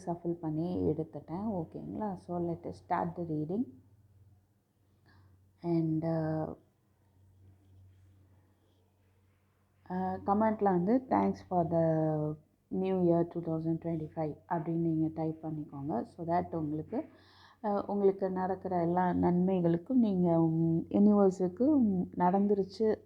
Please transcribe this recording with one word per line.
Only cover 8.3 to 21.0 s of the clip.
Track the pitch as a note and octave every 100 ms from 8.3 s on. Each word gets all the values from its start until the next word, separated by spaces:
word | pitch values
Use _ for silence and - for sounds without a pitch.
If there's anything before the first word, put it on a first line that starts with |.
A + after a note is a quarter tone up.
| _ _ _ _ _ _ _ _ _ _ _ _ _ _ _ -
uh, | F#3 F#3 F#3+ F#3+
கமெண்ட்ல | G3+ A3 G#3+
வந்து, | G3+ F3+ F3+ C4 -
Thanks | G3+ G3 F#3+ -
for | F3+ E3
the | E3 E3 D#3+ D#3 D#3 D3+ D3+ _ _ -
new | F#3+ F#3+ F#3+
year | F3 E3+ E3+
two | E3+
thousand | E3 D#3+ D#3+ E3
twenty-five | E3 E3 D#3 - D#3 - -
அப்படின்னு | E3+ D#3 E3 E3
நீங்க | D#3+ D#3
டைப் | D#3+ D#3+ D#3 D#3+
பண்ணிக்கோங்க. | D#3 D3+ C#3+ C#3 G#3+ A#3+
So | - E3+
that | F3 F3 E3+
உங்களுக்கு, | D3+ D3+ D3+ A#3 - - - - - _
அஹ், | G#3+ G3+ -
உங்களுக்கு | G3+ G3 G3 F#3+
நடக்கிற | F#3 F#3 F#3 F#3+ F3+
எல்லா | E3+ F3 F3+
நன்மைகளுக்கும் | F3 F3 F3 F3+ F#3 E3+ E3+ - C4
நீங்க, | A3 F#3 F3 E3
உம், | E3 D#3+ E3 E3 -
யூனிவர்ஸுக்கு, | G3+